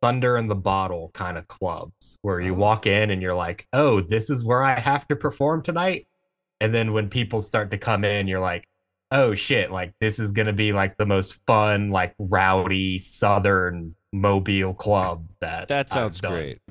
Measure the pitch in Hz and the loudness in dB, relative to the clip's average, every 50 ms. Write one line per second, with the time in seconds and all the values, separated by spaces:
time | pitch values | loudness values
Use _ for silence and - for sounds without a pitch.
0 | - 120 123 127 123 123 120 120 113 110 104 95 92 101 95 95 95 92 90 85 | 2 2 0 2 2 2 2 0 0 -2 -2 -2 0 0 0 0 0 -2 -4 -8
1 | 82 82 _ - 95 90 87 82 85 _ - - - 92 82 80 82 80 - _ | -8 -10 _ -10 -8 -8 -8 -8 -12 _ -12 -6 -6 -6 -6 -6 -10 -14 -18 _
2 | - - - _ _ 101 95 87 87 92 92 92 101 104 110 107 - 107 98 101 | -20 -20 -20 _ _ -2 -2 0 0 -2 0 2 2 2 2 2 2 2 2 4
3 | 107 104 101 92 92 92 90 90 87 85 87 - - _ - 131 147 147 120 101 | 2 2 0 -2 -2 -2 -2 -2 -2 -4 -6 -10 -12 _ 0 2 4 4 4 2
4 | 92 82 110 113 110 - 147 127 117 113 120 123 135 - 156 - 110 143 139 139 | 2 2 0 0 0 0 -2 -2 0 0 2 2 2 2 0 0 0 0 0 0
5 | - _ 151 - - 151 - - 139 147 160 160 - - 170 170 175 190 185 - | 0 _ -4 -2 -2 -6 -2 0 0 0 0 -2 -2 -4 -4 -2 0 -2 -2 -4
6 | - _ _ _ _ _ _ _ _ _ _ _ 110 113 110 117 113 110 107 110 | -8 _ _ _ _ _ _ _ _ _ _ _ -2 0 2 2 0 2 0 0
7 | 104 98 - 123 120 104 - 110 104 - - 117 107 101 - 101 - - 110 101 | -2 0 -2 -2 -2 -2 -2 -4 -4 0 -2 -2 -2 -2 -6 -6 -2 0 0 2
8 | 101 104 101 101 98 95 95 92 92 92 87 87 - _ _ _ _ _ _ _ | 2 0 0 0 0 -2 -2 0 -2 -2 -4 -4 -10 _ _ _ _ _ _ _
9 | _ _ 127 139 139 120 104 95 - - 135 117 95 71 92 95 92 90 - _ | _ _ 2 4 4 4 2 0 -2 0 2 2 2 0 -2 -6 -6 -8 -4 _
10 | - 110 104 - 110 107 101 110 107 110 101 98 110 107 104 101 98 98 - _ | 0 0 0 0 -2 -2 0 0 0 0 0 0 0 0 2 0 0 -2 0 _
11 | 107 101 101 95 95 - - - _ - 120 107 107 107 104 101 104 101 98 95 | 0 2 2 0 0 -2 -6 -14 _ 2 4 4 6 4 2 2 0 0 0 0
12 | 90 87 - _ 101 95 95 95 95 95 95 95 92 90 95 95 95 92 92 90 | 0 -2 -4 _ -6 0 2 2 4 4 4 2 2 0 0 -2 0 -2 -2 -4
13 | 90 - - - - 104 101 98 95 101 98 95 92 90 87 87 82 82 85 _ | -4 -4 -2 0 2 2 2 4 4 4 2 4 2 0 -4 -6 -10 -12 -14 _
14 | _ _ - 98 95 104 101 98 95 98 101 98 95 95 92 - - 110 104 98 | _ _ -6 0 2 2 2 2 0 0 0 0 0 -2 -4 -6 0 0 2 2
15 | 92 92 87 82 82 80 - _ - 82 - 85 92 - 143 139 139 - - 135 | 2 0 -4 -6 -10 -16 -12 _ -8 -8 -6 -8 -6 -4 -2 -2 -2 -2 -2 -2
16 | 120 107 85 90 95 95 95 85 78 71 64 - _ - | -2 -2 -4 -6 -6 -4 -4 -4 -4 -6 -10 -14 _ -20